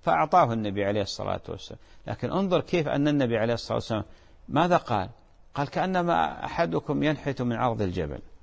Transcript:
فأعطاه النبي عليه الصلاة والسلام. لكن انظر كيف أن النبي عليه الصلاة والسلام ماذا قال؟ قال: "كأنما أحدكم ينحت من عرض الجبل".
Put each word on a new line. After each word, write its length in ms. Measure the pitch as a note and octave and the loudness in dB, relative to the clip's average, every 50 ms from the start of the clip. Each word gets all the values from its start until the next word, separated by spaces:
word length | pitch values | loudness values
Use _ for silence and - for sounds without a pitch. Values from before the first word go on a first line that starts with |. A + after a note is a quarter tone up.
فأعطاه 520 | - E3+ E3 D#3+ D#3 D3+ - F3+ E3 B2 A2+ | 2 2 2 2 2 6 6 6 6 6 4
النبي 320 | A2+ G#2+ G#2 F#2+ G2+ G2+ | -2 -2 -2 -2 0 0
عليه 160 | G2 G#2 G#2+ | 0 2 0
الصلاة 400 | G2 - - - - F#2+ F#2+ F#2 - - | 0 -2 -4 -6 -4 -4 -4 -4 -6 -8
والسلام. 300 | E2 - - - - - - - - - - - | -10 -10 -10 -14 -16 -18 -18 -20 -20 -16 -10 -8
لكن 240 | A2 - - B2 | -8 -6 -4 -2
انظر 300 | - F3 G3 F#3+ F3+ D#3+ | 0 0 0 2 2 0
كيف 260 | - - - F3 D#3 C#3+ | 0 0 0 0 0 0
أن 200 | B2+ C#3 C#3+ D3+ | 0 2 2 2
النبي 300 | D3 C#3+ C3+ A#2+ A#2 A2 | 4 2 2 2 2 0
عليه 160 | G#2+ A#2 A#2 | 2 0 0
الصلاة 220 | A2+ - - A2+ | -2 -2 -2 -2
والسلام 280 | A#2 A2+ - A#2 G#2+ G2 - - - - - - - - - | -2 -2 -2 -4 -4 -4 -6 -12 -20 -20 -20 -20 -20 -14 -2
ماذا 280 | - C#3 E3+ F3+ F3 E3 | 0 2 4 4 4 2
قال؟ 320 | - - A#2+ G#2 F#2+ G#2 A#2+ - - _ - _ - - - | 2 0 -2 -2 -2 -4 -8 -18 -20 _ -20 _ -20 -12 -4
قال: 140 | C#3 C#3+ C3+ | -4 -4 -2
"كأنما 800 | - F3+ D#3 F#3 F#3+ F3+ F3 E3+ E3 E3 - - - - - | -2 -2 -2 0 0 0 2 2 2 2 2 0 -2 -6 -8
أحدكم 580 | - - - E3+ E3 E3 - - - D3 C#3 C#3 | -8 -2 -2 -2 0 0 -4 -2 -2 -2 0 2
ينحت 380 | D3+ D#3 C#3 - C#3+ C3+ - | 0 0 0 -2 -6 -4 -2
من 140 | B2+ A#2+ A#2 | -2 -2 0
عرض 260 | A2+ A#2+ B2 A#2 G#2+ | 0 0 0 0 0
الجبل". 380 | G#2+ F#2 E2+ F#2 E2 D2 C#2 A#1 - - - - | -2 -2 0 -2 -4 -4 -6 -8 -12 -16 -20 -20